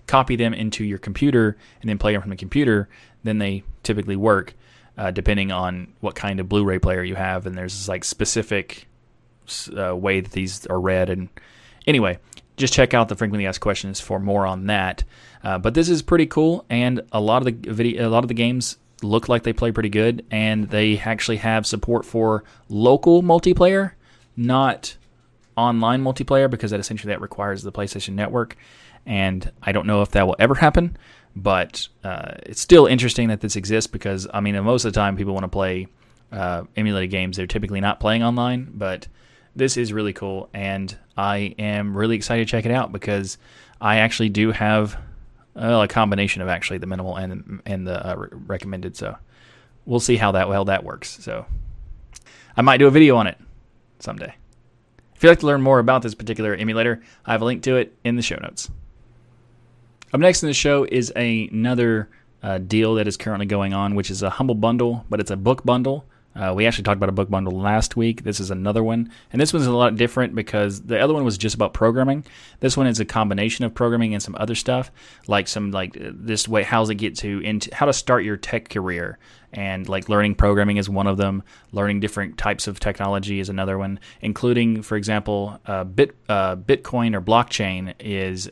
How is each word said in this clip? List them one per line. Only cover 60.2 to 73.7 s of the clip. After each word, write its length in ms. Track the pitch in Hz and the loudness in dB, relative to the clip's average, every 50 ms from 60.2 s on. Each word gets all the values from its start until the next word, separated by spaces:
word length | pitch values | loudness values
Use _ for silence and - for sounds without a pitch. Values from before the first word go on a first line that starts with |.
next 240 | 160 185 175 - - | 4 4 4 4 2
in 20 | |
the 80 | 151 139 | -2 0
show 300 | - - 147 143 143 139 | 2 2 4 4 4 2
is 280 | - - 127 120 113 - | 2 0 -2 -2 -2 -2
another, 920 | - 120 117 113 113 110 - - 110 110 123 127 120 120 117 113 107 104 - - _ _ _ _ _ | -2 0 0 0 0 -2 -2 -2 0 0 2 2 2 4 4 2 2 -2 -4 -10 _ _ _ _ _
uh, 180 | - 101 95 92 | -6 -4 -4 -4
deal 360 | 95 92 107 107 110 110 113 | -2 0 2 2 4 4 2
that 140 | 110 107 104 | 2 0 0
is 80 | 98 | -2
currently 300 | - - 110 107 98 101 | -4 -4 -4 -4 -2 -2
going 280 | 98 104 101 98 98 98 | 0 0 0 0 0 0
on, 220 | 98 101 101 101 | 0 0 0 0
which 160 | 101 95 - 98 | -2 -2 -4 -4
is 100 | 95 101 | -4 -4
a 80 | 95 | -4
Humble 240 | - - 131 131 120 | -2 0 0 0 0
Bundle, 500 | 107 107 117 117 123 123 120 120 117 - - | 2 2 2 2 2 2 0 0 -4 -6 -4
but 80 | 104 104 | -4 -4
it's 140 | 104 - 101 | -2 -2 -4
a 40 | |
book 280 | 98 95 113 131 127 - | -2 2 0 0 2 2
bundle. 400 | 120 123 123 123 135 139 147 - - _ _ _ _ - | 0 2 2 2 0 -2 -4 -6 -14 _ _ _ _ -10
Uh, 180 | - 101 92 92 | -6 -4 -2 0
we 120 | 98 110 | 2 2
actually 180 | 117 117 - 101 | 2 2 2 0
talked 140 | 107 101 98 | 0 0 0
about 100 | 98 95 | 0 0
a 40 | 95 | 0
book 160 | 95 98 95 | 0 -2 0
bundle 300 | 101 95 95 95 90 92 | 0 -2 -2 -2 -2 -2
last 380 | 95 104 107 110 113 - - | 0 2 2 2 0 0 -2
week. 260 | 120 113 113 113 - - | 0 0 0 0 -2 -4
This 160 | 110 104 107 | -6 -6 -4
is 140 | 98 92 98 | -4 -6 -4
another 320 | 92 92 101 104 113 113 | -4 -2 0 0 0 0
one. 260 | 113 113 117 117 113 - - - - - | 0 0 -2 -2 -4 -8 -18 -14 -6 -2
And 100 | 120 147 | 0 0
this 100 | 151 - | 2 2
one's 140 | 165 139 | 2 2
a 60 | 127 120 | 2 4
lot 240 | 120 123 - 110 | 4 4 4 4
different 400 | 107 120 117 - 131 123 117 - | 2 2 2 2 0 -2 -2 -2
because 460 | 113 110 - - 104 104 101 98 98 - | -4 -6 -2 0 0 0 0 -2 -4 -6
the 180 | - 117 104 | -2 0 2
other 140 | 120 143 156 | 2 2 2
one 100 | 151 135 | 2 0
was 120 | 120 104 | -2 -2
just 200 | 92 104 110 104 | -2 -2 -4 -2
about 180 | - 107 95 - | -2 -2 -2 0
programming. 500 | - 110 113 117 127 131 135 139 151 143 - - - - - - - | 2 2 2 2 2 2 0 0 -2 -4 -10 -18 -20 -20 -20 -8 -2
This 160 | - 131 127 | -2 0 2
one 100 | 139 135 | 2 2
is 140 | 127 113 107 | 2 2 0
a 40 | 107 | -2
combination 600 | - - 113 107 104 101 101 104 113 113 - 127 | -2 0 0 0 0 0 0 -2 -2 -2 -2 -4
of 100 | 113 | -4